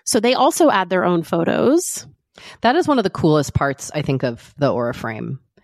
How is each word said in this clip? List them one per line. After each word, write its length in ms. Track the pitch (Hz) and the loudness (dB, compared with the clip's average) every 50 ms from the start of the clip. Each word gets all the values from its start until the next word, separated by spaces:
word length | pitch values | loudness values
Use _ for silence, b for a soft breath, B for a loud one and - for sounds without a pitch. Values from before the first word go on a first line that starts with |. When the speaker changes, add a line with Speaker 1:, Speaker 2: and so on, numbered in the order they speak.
| B | B
Speaker 1:
so 140 | - - 220 | -2 0 0
they 120 | 202 240 254 | 2 2 2
also 380 | - 247 311 - - 330 277 | 2 2 2 4 4 4 4
add 180 | 214 196 185 175 | 4 2 0 0
their 140 | 185 180 - | 0 0 2
own 180 | 175 180 170 | 2 2 0
photos. 840 | 170 - 190 170 165 - - - - 240 294 349 - - - - - - - _ _ _ _ B B B B B | 0 -2 -2 -2 0 0 0 2 2 4 2 2 0 -2 -8 -10 -14 -16 -20 _ _ _ _ B B B B B
Speaker 2:
That 140 | B 226 262 349 | B 0 2 2
is 100 | 330 302 | 2 2
one 100 | 285 247 | 2 0
of 60 | 202 | 0
the 60 | 190 | -2
coolest 420 | - - - 160 156 151 139 - - | -2 0 2 4 4 2 2 0 -2
parts, 380 | - 151 139 135 - - - - | -2 -2 -2 -4 -6 -10 -10 -8
I 80 | 151 | -6
think, 220 | 143 143 135 127 - | -4 -2 -2 -2 -2
of 300 | 123 117 117 - - - - | -4 -6 -6 -12 -16 -8 -2
the 140 | 143 131 95 | -2 0 0
Aura 200 | 120 120 120 123 | 0 -2 -4 -6
frame, 460 | - - 113 110 110 117 113 135 135 _ _ _ _ | -6 -8 -10 -10 -8 -10 -10 -10 -12 _ _ _ _